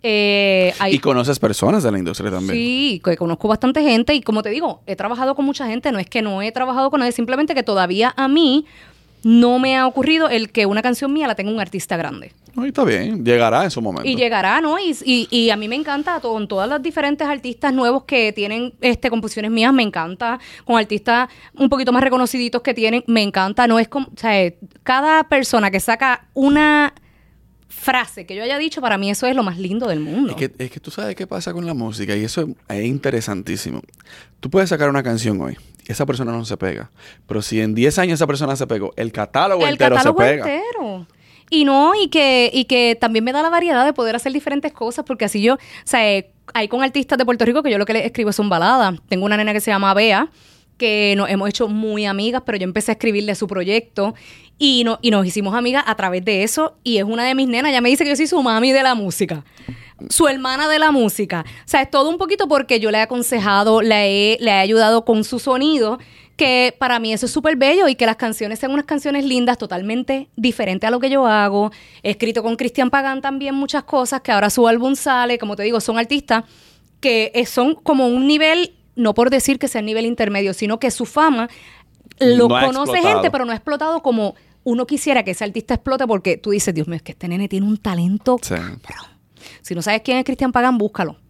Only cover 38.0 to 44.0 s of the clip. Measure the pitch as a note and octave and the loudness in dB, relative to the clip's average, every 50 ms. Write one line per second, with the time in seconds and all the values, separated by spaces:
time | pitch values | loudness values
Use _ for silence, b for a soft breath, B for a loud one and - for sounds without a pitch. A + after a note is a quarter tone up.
38 | F3+ F3+ E3 D3+ E3 D3 C#3+ C#3 D3+ C3+ C#3 C3 C3 - A#2 G#2 G2 - - - | 0 0 0 0 0 -2 -2 -4 -2 -4 -4 -4 -4 -4 -4 -4 -4 -8 -6 -6
39 | A2+ A#2 - A2 G#2 - - C3+ E3+ G3 G3 F3+ D#3+ - G3 - C3+ B2+ B2+ - | -8 -6 -4 -6 -8 -2 0 0 0 2 2 0 0 0 2 2 4 4 4 4
40 | C4 C#4+ - - - - - D4 - D4 C#4 D#4+ G#4 A#4+ A#4+ A4 C#4+ G#3+ G3 F#3 | 4 4 4 4 4 4 2 0 -2 -4 -4 -6 -6 -8 -8 -8 -8 -8 -10 -12
41 | E3 _ b b b b b b b b E4 D#4 D4 C#4 C4+ C#4 D4 E4 G4 G#4+ | -14 _ b b b b b b b b 0 2 4 4 4 6 4 4 4 2
42 | G4 C#4+ - D#4+ C#4+ C4+ B3+ B3 A#3+ A#3+ - C4 B3 - C4 B3 A#3+ A#3 A#3 A#3 | 0 2 2 2 4 4 4 4 4 4 2 -2 0 2 2 2 4 2 2 2
43 | - A3+ A3+ A3 A3 B3 B3+ D4 D#4 E4 E4+ E4+ F4 F4 C#4+ A#3+ C4 D4 D4 - | 0 0 0 0 0 0 0 0 0 2 2 2 2 2 2 4 4 2 2 0